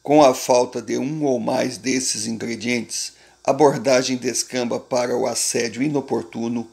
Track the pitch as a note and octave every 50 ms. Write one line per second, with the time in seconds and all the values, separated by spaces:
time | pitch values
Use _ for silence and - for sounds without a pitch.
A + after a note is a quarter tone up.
0 | _ - C#3+ D3+ D3 C3 B2+ - - - C3 B2 B2 B2 - B2 A2 G#2+ A#2 B2
1 | B2 C#3 D#3 D#3 D3 C#3 B2+ A#2 A2 A#2+ B2+ B2+ B2 B2+ B2 G2 G#2+ C3 B2+ C3
2 | C3 - - G#2+ G#2+ A2+ A2+ G#2+ A2+ A#2 A#2 G#2+ G2+ A#2+ B2 A#2+ G#2+ - - -
3 | - - - _ - _ _ _ _ - C3+ C3+ D3+ C#3 - - A2 C3+ B2+ B2+
4 | C3 C3 C3 A#2+ A#2 B2+ A#2 - - - B2+ B2+ B2 A#2 A#2 A#2+ - _ C3 B2
5 | B2 B2 A#2+ A#2+ A2+ A#2+ A#2+ - - - - A#2+ A#2 A#2 G#2 A2+ C3+ D#3 C#3+ C#3
6 | - - A#2 A2+ A2 - - A#2 A2+ A#2 A#2+ A#2 A#2 -